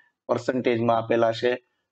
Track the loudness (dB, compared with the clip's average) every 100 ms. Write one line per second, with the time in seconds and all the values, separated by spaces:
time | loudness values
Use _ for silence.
0 | _ _ -4 -4 -2 -2 0 0 2 0
1 | 0 2 2 0 -2 -2 _ _ _